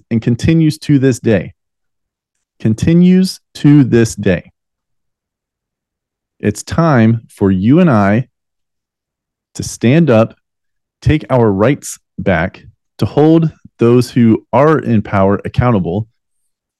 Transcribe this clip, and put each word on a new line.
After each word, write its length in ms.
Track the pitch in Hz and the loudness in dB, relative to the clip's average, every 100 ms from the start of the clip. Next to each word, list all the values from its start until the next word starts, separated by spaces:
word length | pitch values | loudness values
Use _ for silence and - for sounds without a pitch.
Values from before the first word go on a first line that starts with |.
| - | -6
and 100 | 113 | -4
continues 560 | 127 120 165 165 156 156 | -2 -2 0 2 0 -2
to 200 | - 143 | -2 0
this 200 | 135 120 | 2 0
day. 340 | 117 95 78 - _ _ _ _ _ _ _ _ _ _ | -2 -2 -4 -16 _ _ _ _ _ _ _ _ _ _
Continues 800 | 110 110 - 170 180 185 185 - _ - | -4 -2 0 2 2 2 -2 -6 _ -4
to 300 | 147 147 120 | 2 2 2
this 300 | 117 113 - | 2 0 -2
day. 360 | 101 87 - _ _ _ _ _ _ _ _ _ _ _ _ _ _ _ _ _ _ _ | -4 -4 -6 _ _ _ _ _ _ _ _ _ _ _ _ _ _ _ _ _ _ _
It's 240 | 104 - | -8 -8
time 640 | - - 170 127 110 117 - | -6 -2 0 2 2 0 -6
for 220 | - 98 | -4 -2
you 280 | 95 107 156 | 0 2 2
and 100 | 175 | 2
I 380 | 110 98 107 - _ _ _ _ _ _ _ _ _ _ _ _ - | 2 2 0 -4 _ _ _ _ _ _ _ _ _ _ _ _ -14
to 80 | |
stand 460 | 104 - 113 156 151 | -12 -4 0 2 2
up, 280 | 110 113 - _ _ _ _ _ _ | 2 0 -6 _ _ _ _ _ _
take 240 | - 151 - | -2 -2 -2
our 220 | 127 113 | 0 0
rights 460 | 95 117 143 - - _ - | 0 0 -2 -8 -20 _ -8
back, 480 | 98 82 92 - - _ _ - | -4 -2 -4 -10 -20 _ _ -8
to 80 | 101 | -4
hold 480 | - 156 165 160 - - - | 2 2 2 0 -6 -20 -2
those 340 | 117 123 120 | 2 2 0
who 340 | 127 117 107 - | 2 2 2 -2
are 260 | 120 151 151 | 0 2 0
in 220 | - 110 | -2 -4
power 400 | - 101 98 101 - | -2 -2 0 -2 -4
accountable, 640 | - 123 107 85 98 113 _ _ _ _ _ _ | -2 0 0 -4 -6 -8 _ _ _ _ _ _